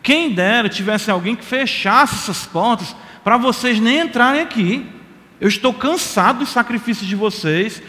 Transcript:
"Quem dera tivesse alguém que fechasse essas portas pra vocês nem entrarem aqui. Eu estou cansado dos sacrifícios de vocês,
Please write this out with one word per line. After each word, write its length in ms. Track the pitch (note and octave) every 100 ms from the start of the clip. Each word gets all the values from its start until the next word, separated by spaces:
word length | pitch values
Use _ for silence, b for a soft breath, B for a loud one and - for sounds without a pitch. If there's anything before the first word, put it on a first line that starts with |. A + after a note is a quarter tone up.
"Quem 300 | - D4+ E4
dera 360 | F#3 F#3 A#3 G#3
tivesse 420 | - G3 G#3+ G#3+
alguém 260 | F#3 F3+ A#3
que 80 |
fechasse 720 | - C4 C4 - F#3+ A#3 C#4+
essas 320 | - - F3 -
portas 500 | E3 A3 A#3 F3+ - B B
pra 140 | G3+ A#3
vocês 420 | B3+ - B3 A3
nem 220 | A3+ C#4+
entrarem 400 | E4 A#3 B3 C#4+
aqui. 500 | E4 A3+ F3 C4 - - - - - -
Eu 60 | G#3
estou 260 | - B3+
cansado 680 | - C4+ E4+ - G#3 F#3 B3
dos 80 | C#4+
sacrifícios 580 | B3 A#3 A#3 A3+ G#3 F#3+
de 80 |
vocês, 680 | G3 G#3+ G3+ D#3 D#3+ G#3+ -